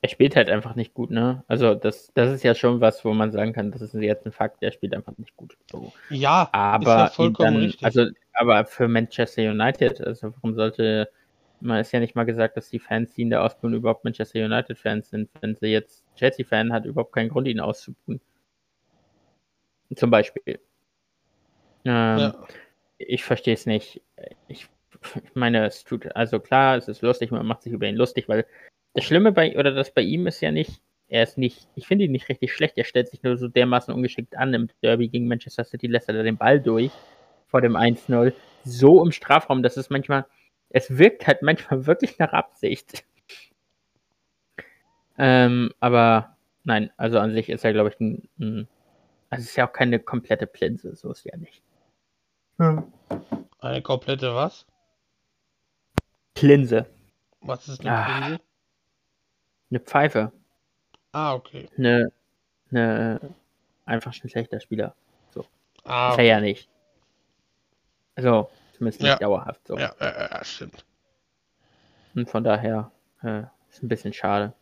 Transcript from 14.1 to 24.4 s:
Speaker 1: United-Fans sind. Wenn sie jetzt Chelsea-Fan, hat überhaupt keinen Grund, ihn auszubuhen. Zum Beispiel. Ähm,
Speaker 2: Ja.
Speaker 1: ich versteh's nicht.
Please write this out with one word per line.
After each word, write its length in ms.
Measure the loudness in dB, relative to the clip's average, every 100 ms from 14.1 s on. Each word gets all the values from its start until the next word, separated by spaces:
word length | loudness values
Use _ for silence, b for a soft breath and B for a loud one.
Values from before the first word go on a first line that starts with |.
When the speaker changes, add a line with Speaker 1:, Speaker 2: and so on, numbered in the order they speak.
| -8 -8 -6
Speaker 1:
United-Fans 680 | -2 -2 -4 -8 -6 -6 -8
sind. 200 | -10 -10 -10
Wenn 140 | -10 -6
sie 120 | -2
jetzt 360 | -2 -2 _ _ _
Chelsea-Fan, 560 | -2 -2 -4 -2 0
hat 120 | -4
überhaupt 280 | -6 -8 -6
keinen 160 | -4 -4
Grund, 180 | -4 -4
ihn 140 | -4
auszubuhen. 600 | -6 -8 -12 -20 -12 -12 _ _ _ _ _ _ _ _ _ _ _ _ _ _ _ _ _
Zum 160 | -4 2
Beispiel. 480 | 4 2 -4 -10 -12 _ _ _ _ _ _ _ _ _ _ _ _
Ähm, 360 | -2 0 2 2
Speaker 2:
Ja. 140 | 0 -4 -20 B B _ _ _
Speaker 1:
ich 260 | -8 -8
versteh's 420 | -4 -4 -2 -2 -2
nicht. 360 | -4 -4 -20 _ _ -20 -20